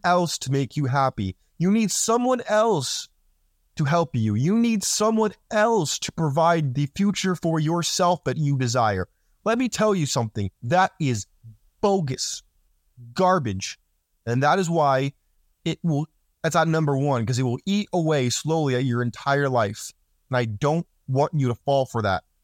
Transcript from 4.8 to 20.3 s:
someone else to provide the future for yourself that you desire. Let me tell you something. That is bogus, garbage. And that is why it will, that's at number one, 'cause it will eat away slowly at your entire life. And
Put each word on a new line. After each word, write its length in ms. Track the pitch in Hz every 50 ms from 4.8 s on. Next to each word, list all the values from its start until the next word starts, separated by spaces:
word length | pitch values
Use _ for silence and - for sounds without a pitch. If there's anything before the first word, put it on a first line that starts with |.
| -
someone 500 | - - - 214 220 226 220 220 208 - - _ -
else 480 | 233 214 214 233 233 208 156 - - -
to 120 | - - -
provide 600 | - 165 151 135 165 160 170 170 165 151 135 123
the 160 | 143 147 139 -
future 400 | - 196 208 185 - - 190 180
for 240 | - - 165 160 160
yourself 640 | 151 151 170 170 160 - - - 185 175 180 170 -
that 140 | 131 127
you 200 | - - 143 139
desire. 500 | 131 131 117 117 127 117 107 101 92 90 - _ _ _ _ _ _ -
Let 140 | 202 226
me 100 | 240 262
tell 260 | 226 - - 214 214 202
you 120 | 185 147
something. 440 | 131 - 131 117 110 - 107 101 95 - _ -
That 300 | 120 160 180 190 - - -
is 280 | 160 135 120 104 - - _ _ - 117 110 _ _ _ _ _
bogus, 600 | - 202 196 185 160 127 131 - - - - - - _ _ _ _ _ _ _ _ _ _ - 120 120 117
garbage. 640 | - 185 180 190 180 127 113 98 95 - - - - _ _ _ _ _ _ _ _ -
And 160 | 113 120 127
that 180 | 139 147 165 196
is 100 | 185 160
why 420 | 170 170 147 139 135 131 139 139 - _ _ _ _ _ _ _ _ _ -
it 140 | 165 165 - -
will, 240 | 170 151 143 156 - _ _ _ _ _ _
that's 140 | - 160 156
at 140 | 175 160 160
number 280 | 160 160 156 143 139
one, 280 | 135 143 147 135 117 113
'cause 120 | 104 127
it 60 | 120 131
will 160 | 123 117 135 -
eat 240 | 190 196 208 202 -
away 380 | - 180 160 160 156 143 127 123
slowly 460 | - - - 147 160 160 151 139 127
at 100 | 123 135
your 180 | 131 120 120 123
entire 460 | 120 - - - 139 139 143 143 135
life. 420 | 127 120 107 101 107 - - - - _ _ _ _ _ _
And 80 | -